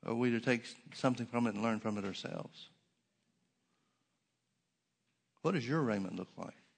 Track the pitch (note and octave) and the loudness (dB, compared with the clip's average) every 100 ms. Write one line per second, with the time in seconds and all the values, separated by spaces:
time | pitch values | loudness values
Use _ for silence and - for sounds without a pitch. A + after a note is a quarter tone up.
0 | - A#2 B2 A#2 B2 A#2+ - - - - | -2 2 2 2 2 0 0 -16 -16 0
1 | C3+ B2 A#2 A#2+ A#2+ G#2 A2+ A2 A2 G#2 | 0 2 -2 0 0 2 0 0 0 -2
2 | G2 F2+ - G1+ - - - _ _ _ | -4 -4 -6 -8 -10 -14 -20 _ _ _
3 | _ _ _ _ _ _ _ _ _ _ | _ _ _ _ _ _ _ _ _ _
4 | _ _ _ _ _ _ _ _ _ _ | _ _ _ _ _ _ _ _ _ _
5 | _ _ _ _ D#3+ F#3 A#2 D#3+ C3 G#2 | _ _ _ _ 2 2 2 2 2 2
6 | F#2 F2+ F2+ - - - _ | 0 -6 -8 -10 -12 -12 _